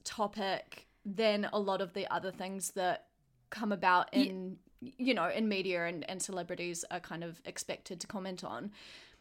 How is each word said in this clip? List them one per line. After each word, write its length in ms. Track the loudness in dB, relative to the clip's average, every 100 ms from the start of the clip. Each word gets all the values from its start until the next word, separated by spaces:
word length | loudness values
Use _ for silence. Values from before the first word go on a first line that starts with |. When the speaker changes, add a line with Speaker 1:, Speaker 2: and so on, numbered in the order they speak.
Speaker 1:
topic 840 | -6 -2 -2 0 0 0 -4 -16 -20 _
than 440 | -4 2 4 4 2
a 60 | 2
lot 220 | 2 2
of 120 | 0
the 180 | -2 -2
other 180 | -2 -2
things 380 | -6 -6 -4 -4
that 340 | 2 2 2 -4 _ _ _ -12
come 220 | -4 0
about 400 | 4 6 6 6
Speaker 2:
Ye- 140 | 4 4
Speaker 1:
in, 260 | 2 -6 -10 _ -16
you 340 | -12 0 4
know, 140 | 4 4
in 200 | 4 2
media 360 | 2 2 2 0
and, 220 | -2 -4
and 140 | -4
celebrities 600 | -4 -4 -4 -4 -4 -4 -6
are 100 | -6
kind 220 | -6 -8
of 180 | -8 -10
expected 560 | -10 -8 -6 -8 -8 -10
to 60 | -6
comment 360 | -6 -6 -6
on? 300 | -6 -6 -8 -10 -18 -20 -20 -20